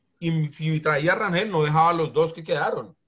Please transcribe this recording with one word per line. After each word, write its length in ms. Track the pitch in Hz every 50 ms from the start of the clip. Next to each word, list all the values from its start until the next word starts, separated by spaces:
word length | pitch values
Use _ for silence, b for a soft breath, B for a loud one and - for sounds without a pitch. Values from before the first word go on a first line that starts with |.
| _ _ _ _
y 280 | 170 165 165 160 151
si 320 | 147 - - 156 160 156 151
traía 340 | 156 156 151 139 151 175 190
a 20 |
Rangel, 360 | - 220 196 170 180 214 214
no 120 | 185 156 151
dejaba 260 | 147 151 160 165 170
a 40 | 170
los 200 | 165 156 135 117
dos 200 | 156 165 165 165
que 100 | 170 160
quedaron. 520 | - 170 143 170 220 220 147 110 92 - _ _